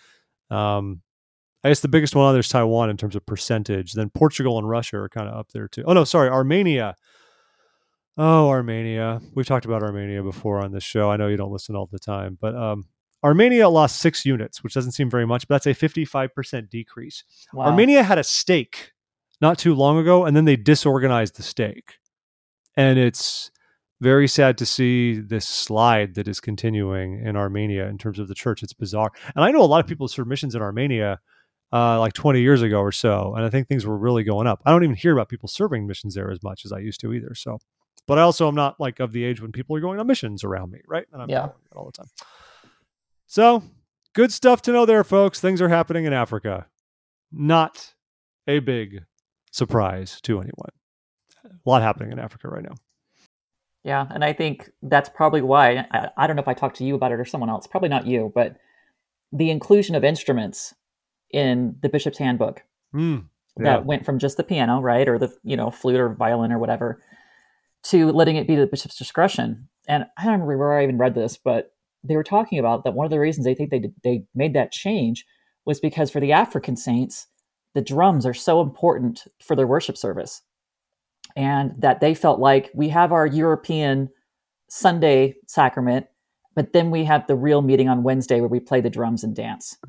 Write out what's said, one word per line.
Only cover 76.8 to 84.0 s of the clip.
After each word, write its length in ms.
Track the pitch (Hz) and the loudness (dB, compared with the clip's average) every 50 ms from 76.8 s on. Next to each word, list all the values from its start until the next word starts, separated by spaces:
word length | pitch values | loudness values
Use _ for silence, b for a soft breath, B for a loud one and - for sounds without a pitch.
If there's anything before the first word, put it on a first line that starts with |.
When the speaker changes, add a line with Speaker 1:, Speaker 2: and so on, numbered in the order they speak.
| - 131 120 120 131 - - - - - _ _ _ _ _ _ _ _ _ | -4 -4 -2 -2 -2 -4 -8 -14 -18 -20 _ _ _ _ _ _ _ _ _
Speaker 2:
the 80 | 143 117 | -6 -4
drums 440 | - 139 147 175 196 185 147 131 | -2 0 2 4 4 4 2 0
are 80 | 127 120 | -2 -4
so 260 | - - - 165 165 | -2 0 2 2 2
important 640 | 170 143 135 - - 170 156 - 127 120 117 - - - _ _ | 2 0 -2 0 0 0 0 2 -2 -4 -4 -6 -12 -20 _ _
for 140 | - - 160 | -6 -2 0
their 120 | 131 135 | 0 2
worship 300 | 120 131 160 165 - - | 2 2 0 -2 -4 -8
service, 460 | - - 104 90 92 - - - - - _ _ _ _ _ _ _ _ _ _ _ _ _ _ _ - - _ | -8 -8 -6 -6 -6 -8 -10 -14 -18 -20 _ _ _ _ _ _ _ _ _ _ _ _ _ _ _ -20 -14 _
and 380 | - 135 139 143 139 139 135 - - | -4 -2 -2 0 0 -2 -2 -4 0
that 220 | - 139 120 - | 2 2 2 4
they 140 | - 151 160 | 4 2 2
felt 260 | 156 - 165 143 - | 4 2 2 2 4
like, 300 | 127 135 135 135 135 - - | 4 6 6 6 4 0 -2
"We 140 | 147 147 151 | -2 -2 0
have 240 | 151 170 175 170 165 | 2 2 4 4 4
our 140 | 165 156 | 2 2
European 800 | 151 139 156 156 165 160 151 - - 160 156 151 143 135 135 | 2 2 2 2 2 2 0 -2 -4 -4 -2 0 0 0 0